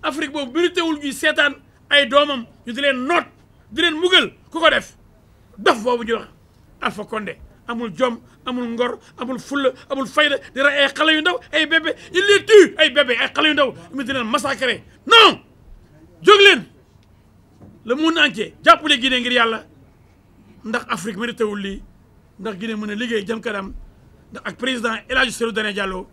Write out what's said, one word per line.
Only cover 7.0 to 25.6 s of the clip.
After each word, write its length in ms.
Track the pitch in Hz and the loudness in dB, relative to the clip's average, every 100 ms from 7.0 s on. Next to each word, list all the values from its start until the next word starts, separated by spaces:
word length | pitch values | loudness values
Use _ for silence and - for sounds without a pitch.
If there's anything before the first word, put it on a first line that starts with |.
Condé, 340 | 208 220 202 156 - - - | -8 -8 -8 -14 -18 -20 -12
amul 240 | 240 233 156 | -8 -8 -4
jom, 240 | 254 233 - _ | -4 -4 -14 _
amul 240 | - 247 240 | -10 -8 -8
ngor, 240 | 233 247 - - - | -4 -4 -6 -16 -14
amul 200 | 247 254 | -10 -10
fulla, 320 | - 285 262 262 - | -6 -2 -2 -2 -8
amul 180 | 269 262 | -6 -4
fayda, 300 | - 302 277 - | 0 2 0 -6
di 60 | 240 | -2
rey 220 | 285 285 | 0 2
ay 60 | 277 | 0
xale 220 | - 302 | 2 2
yu 60 | 311 | 2
ndaw, 180 | 320 359 - | 2 -2 -4
ay 140 | 302 311 | -2 0
bébé, 280 | 320 320 - - | 0 0 -8 -4
il 80 | 240 302 | -2 4
les 180 | 302 | 4
tue, 300 | - 440 320 - | 8 8 8 4
ay 120 | 311 | 2
bébé, 260 | 269 269 233 | 2 0 0
ay 80 | 262 | -4
xale 160 | - 311 | 0 0
yu 40 | |
ndaw, 180 | 294 277 - - | 2 0 -2 -14
mu 80 | 262 | -10
di 80 | 247 | -6
leen 140 | 269 226 | -4 -2
massacrer. 560 | 262 254 269 254 208 - - - | -2 -2 -4 -4 -4 -8 -18 4
Non, 340 | 453 415 - _ _ - - - - - - | 4 4 -2 _ _ -20 -20 -20 -20 -20 -2
jóg 180 | - 403 | 6 8
leen, 240 | 403 330 170 _ _ _ _ _ _ _ _ _ - - | 8 6 -2 _ _ _ _ _ _ _ _ _ -20 -20
le 100 | - | -6
monde 240 | 254 320 330 | 0 0 2
entier, 360 | 294 196 214 - | 0 -2 -10 -2
jàppale 340 | - 320 302 285 | 4 4 4 0
Guinée 220 | 254 254 | 0 -2
ngir 120 | 240 | 0
Yàlla, 320 | 247 226 226 - _ - _ _ _ _ _ - - | 2 2 0 -10 _ -20 _ _ _ _ _ -20 -18
ndax 200 | 214 226 - | -8 -8 -6
Afrique 280 | 220 180 196 | -8 -8 -8
mérité 260 | 240 233 | -8 -4
wul 160 | 220 202 | -4 -4
lii, 220 | 196 196 - _ _ _ _ _ | -8 -10 -14 _ _ _ _ _
ndax 160 | 202 196 | -12 -8
Guinée 160 | 226 220 | -8 -6
mën 140 | 214 | -6
a 40 | |
liggéey 300 | 208 240 226 196 | -6 -4 -4 -4
jëm 140 | 226 | -6
kanam, 320 | 233 202 196 - - _ - _ _ | -6 -8 -8 -14 -18 _ -20 _ _
ndax 100 | 247 - | -14 -14
ak 80 | 185 | -8
président 400 | 247 254 220 220 - | -6 -4 -4 -6 -4
El 80 | 262 | -2
Hadji 140 | 262 | -2
Cellou 200 | - 233 | -2 -4
Dalein 200 | 220 | -4